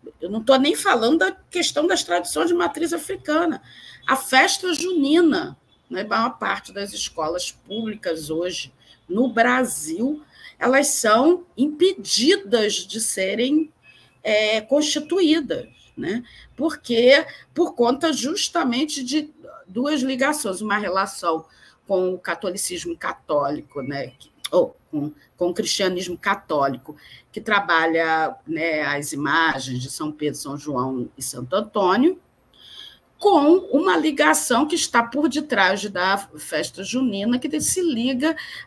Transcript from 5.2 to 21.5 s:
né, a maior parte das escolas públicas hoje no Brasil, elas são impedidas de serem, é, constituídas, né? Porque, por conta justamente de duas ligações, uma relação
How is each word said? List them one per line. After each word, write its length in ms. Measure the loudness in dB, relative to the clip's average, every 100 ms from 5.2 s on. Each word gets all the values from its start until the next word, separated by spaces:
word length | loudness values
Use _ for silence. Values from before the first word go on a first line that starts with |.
| 4 2 -2 -10 _ _ _
né, 120 | -8
a 60 | -2
maior 300 | 0 -2 -2
parte 340 | -4 -4 -6
das 220 | -10 -10
escolas 580 | -8 -8 -6 -4 -4 -8
públicas 800 | -12 -10 -8 -6 -6 -6 -6 -6
hoje 420 | -4 -4 -6 -12 -18 _ _ -6
no 240 | 0 0
Brasil, 880 | 2 2 2 0 -4 -6 -4 -2 -4 -10 -20 -20 -4
elas 280 | 2 4 2
são 560 | 2 4 6 6 4 0 -4
impedidas 1200 | -2 2 2 2 -2 2 4 2 2 0 2 -2
de 260 | -6 -6
serem, 720 | -4 -2 -2 0 2 2 0 _ _ _ _ _
é, 380 | 0 2 2 0
constituídas, 1080 | 2 2 2 -2 -2 2 4 2 0 -6 -8 -18 _ -10
né? 260 | -6 -6 -8 -18 -20 -6
Porque, 720 | -4 -4 -2 4 6 6 4 -8 -10
por 220 | -2 -2
conta 400 | 2 0 2 0
justamente 920 | -2 -4 -4 -2 -2 0 0 -2 -4
de 300 | -4 -4 -4 -10 -20 -20 -10
duas 340 | -4 -2 0
ligações, 600 | -2 0 0 0 -4 -6
uma 160 | -4 -2
relação 680 | -2 -2 -2 -2 -2 -2 -4